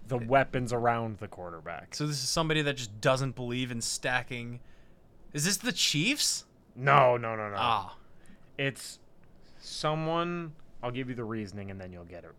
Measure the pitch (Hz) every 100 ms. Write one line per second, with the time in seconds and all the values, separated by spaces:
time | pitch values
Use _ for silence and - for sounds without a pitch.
0 | - 127 113 135 127 131 123 120 120 117
1 | 113 104 107 - 90 85 78 80 - -
2 | 151 147 131 - 160 156 147 131 120 104
3 | 143 131 135 120 123 123 127 120 113 -
4 | 135 127 120 123 120 120 - - - -
5 | - - - 147 156 202 247 - - 156
6 | 185 294 - - - - - - 135 143
7 | 131 123 117 110 107 101 117 110 90 -
8 | - - - - - - 139 117 - -
9 | - - - - - - - - 156 156
10 | 160 165 170 175 170 151 - - 123 120
11 | 127 123 113 113 104 101 98 95 92 90
12 | 85 87 82